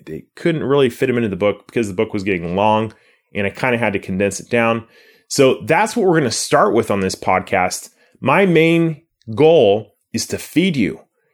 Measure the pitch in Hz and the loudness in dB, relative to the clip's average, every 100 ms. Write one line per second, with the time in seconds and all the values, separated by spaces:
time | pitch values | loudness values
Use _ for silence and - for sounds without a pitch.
0 | - 80 - - 175 160 117 143 131 - | -14 -14 -16 -6 -4 -2 0 2 2 0
1 | 127 120 113 92 104 98 - 123 107 95 | -2 0 -2 0 -2 -2 -6 -4 -2 -2
2 | 110 104 98 90 85 92 107 107 110 - | -4 -4 -2 -4 -2 0 2 2 -2 -10
3 | _ _ _ 101 98 - 131 117 110 95 | _ _ _ -6 -4 -2 -2 0 0 -2
4 | - 95 101 - - 120 113 113 110 _ | -4 -2 -2 -4 -4 0 0 -2 -6 _
5 | _ _ - - 131 - - 160 226 240 | _ _ -6 2 2 2 0 0 0 0
6 | 190 160 127 - - 147 131 104 110 101 | 2 2 0 -4 0 2 2 2 0 -2
7 | 95 - - 92 92 95 90 - - _ | -2 -4 -2 -2 0 -2 -2 -4 -14 _
8 | _ - 113 160 196 160 165 165 165 151 | _ -6 0 2 4 4 4 2 0 -4
9 | _ _ - 110 156 165 107 104 110 _ | _ _ -8 2 4 6 4 2 -2 _
10 | _ 113 - 98 - 151 190 139 87 67 | _ -8 -6 -8 -4 0 0 2 -2 -4
11 | _ _ _ | _ _ _